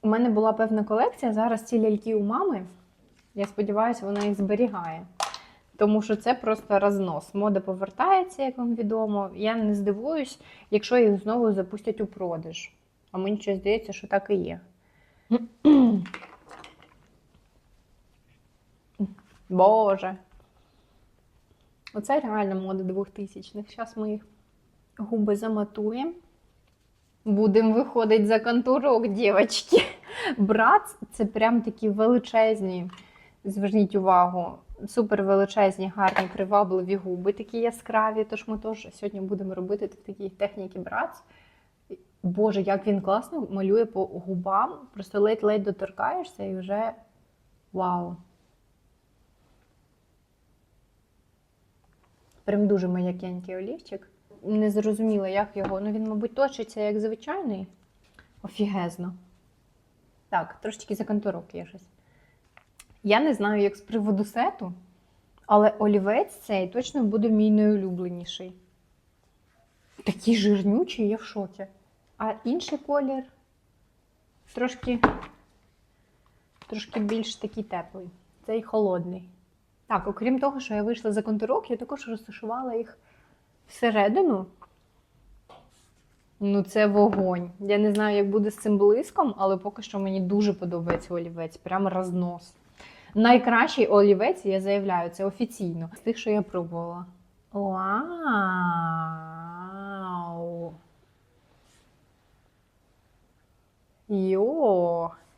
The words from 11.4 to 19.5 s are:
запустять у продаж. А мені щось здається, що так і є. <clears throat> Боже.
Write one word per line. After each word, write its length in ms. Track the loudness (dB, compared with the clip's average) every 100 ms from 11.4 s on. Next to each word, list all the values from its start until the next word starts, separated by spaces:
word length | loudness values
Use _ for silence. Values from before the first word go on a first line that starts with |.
| 2
запустять 500 | 2 -4 -6 -6 -4
у 40 | -6
продаж. 680 | -4 -6 -6 -8 -14 -16 _ _ _ _
А 60 | -6
мені 200 | -4 -2
щось 200 | -2 -2
здається, 360 | 0 -2 -2
що 140 | -14 -2
так 200 | -2 0
і 60 | -2
є. 240 | -2 -10 -16 _ _ _ _ _ _
<clears throat> 100 | -2 -2 _ 8 8 8 4 -2 -12 -16 -20 -20 -20 -20 _ -20 _ _ _ _ _ _ _ _ _ _ _ _ _ _ _ _ _ _ _ _ _ -8 -8 _ _
Боже. 680 | _